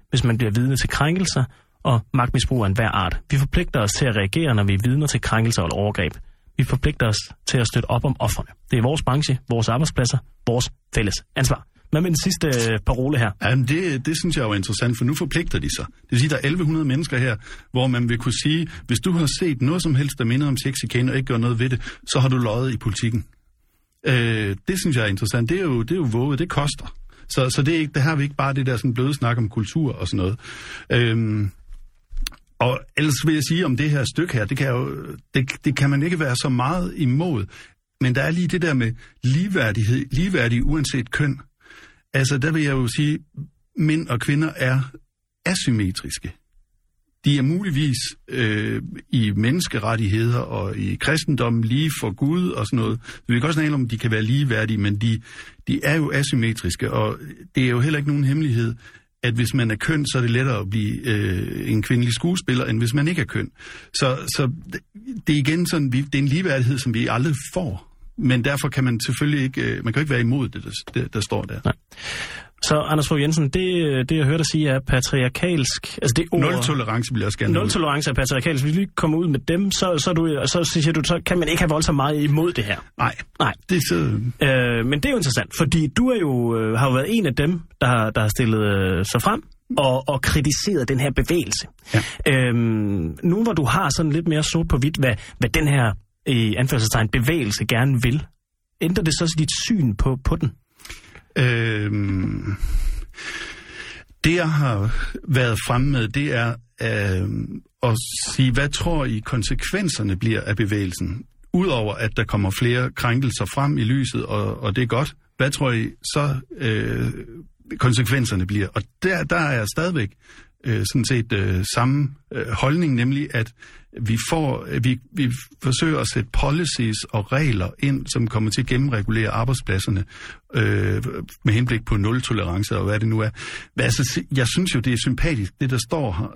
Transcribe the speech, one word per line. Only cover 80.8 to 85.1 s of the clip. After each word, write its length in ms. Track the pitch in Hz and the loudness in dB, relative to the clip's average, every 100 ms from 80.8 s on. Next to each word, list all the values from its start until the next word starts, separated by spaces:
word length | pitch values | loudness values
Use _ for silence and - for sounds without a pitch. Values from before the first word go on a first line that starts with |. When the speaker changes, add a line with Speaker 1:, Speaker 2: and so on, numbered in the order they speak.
| 151 | 2
Speaker 1:
du, 80 | 160 | 2
så 180 | 147 170 - | 0 0 2
kan 140 | 180 | 2
man 80 | 156 | 2
ikke 120 | 165 | 2
have 80 | 170 | 2
voldsomt 260 | 156 156 143 | 2 2 2
meget 280 | 139 151 | 2 2
imod 300 | 147 151 175 | 2 2 2
det 100 | 123 | 0
her. 140 | 101 - - - | -2 -4 -8 -4
Speaker 2:
Nej. 180 | 120 - - - | -2 -2 -8 -2
Speaker 1:
Nej. 140 | 123 - - | -2 -2 -2
Speaker 2:
Det 80 | 180 | 0
er 40 | - | 2
så 60 | 170 | 0
Speaker 1:
Øh, 920 | 139 107 120 - 143 131 123 117 117 | 0 0 -2 0 2 4 2 0 0
men 140 | 143 | 0
det 60 | |
er 40 | 269 | 0